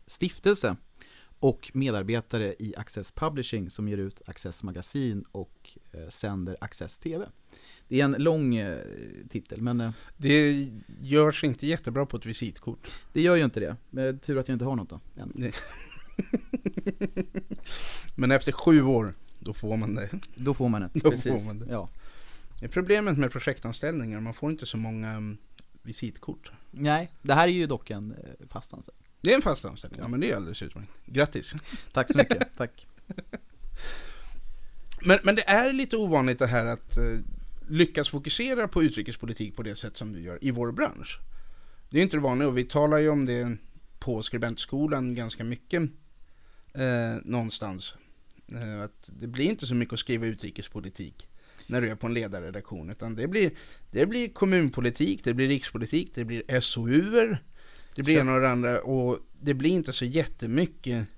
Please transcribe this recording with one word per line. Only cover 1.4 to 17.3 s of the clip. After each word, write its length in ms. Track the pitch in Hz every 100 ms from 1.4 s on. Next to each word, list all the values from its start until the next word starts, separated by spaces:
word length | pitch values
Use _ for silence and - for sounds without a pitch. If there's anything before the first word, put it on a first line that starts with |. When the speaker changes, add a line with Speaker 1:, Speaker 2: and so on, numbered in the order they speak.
| 135 - -
Speaker 1:
medarbetare 840 | 131 135 104 95 117 - 117 101 -
i 140 | 107 -
Access 340 | 104 - 95
Publishing, 580 | - 156 143 117 113 90
som 180 | - 104
ger 80 | 101
ut 240 | 98 - -
Access 360 | - 92 -
Magasin 600 | 98 87 - 139 127 101 -
och, 460 | 98 90 - - - -
eh, 180 | 82 80
sänder 480 | - 107 95 90 92
Access 380 | 104 - 82 -
T 180 | 165 160
V. 80 | 208 - - - - - -
Det 120 | 131
är 40 | 139
en 60 |
lång, 440 | 139 156 160 135 117
eh, 220 | 101 67 50 50 55 50 -
titel, 320 | - - 110
men... 200 | 120 120
Eh, 100 | 113 113 - -
Speaker 2:
Det 500 | 139 147 147 143 135 107 - -
görs 420 | 135 147 151 151
inte 240 | 151 120 143
jättebra 380 | 165 - 127 139
på 120 | 117
ett 80 | 110
visitkort. 640 | 113 113 - - - - - -
Speaker 1:
Det 80 | 147
gör 140 | 170 175
ju 80 | 135
inte 140 | 113
det. 160 | 85 117 -
Men 300 | 127 131 135
tur 180 | - 135
att 100 | 127
jag 80 | 123
inte 100 | 123
har 100 | 127
något 140 | 92
då, 100 | 80 - -
än. 100 | - -
Speaker 2:
Nej. 180 | 123 - - - - - - -
<laughs> 420 | - 214 - 247 196 - - - 202 - 185